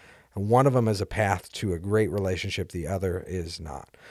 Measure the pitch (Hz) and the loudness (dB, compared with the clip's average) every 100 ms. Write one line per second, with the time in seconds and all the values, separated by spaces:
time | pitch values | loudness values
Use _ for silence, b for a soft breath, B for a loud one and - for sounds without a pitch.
0 | b b b - 101 120 139 127 113 101 | b b b -6 4 6 6 4 2 0
1 | 104 101 101 92 - - 110 85 95 107 | -2 0 2 0 -2 -6 -4 -2 0 2
2 | 104 95 95 90 98 98 92 90 80 95 | 2 0 -2 -2 -4 -6 -6 -6 -4 -2
3 | 95 90 - 90 82 82 80 69 - _ | -2 -4 -4 -6 -6 -8 -10 -12 -14 _
4 | B | B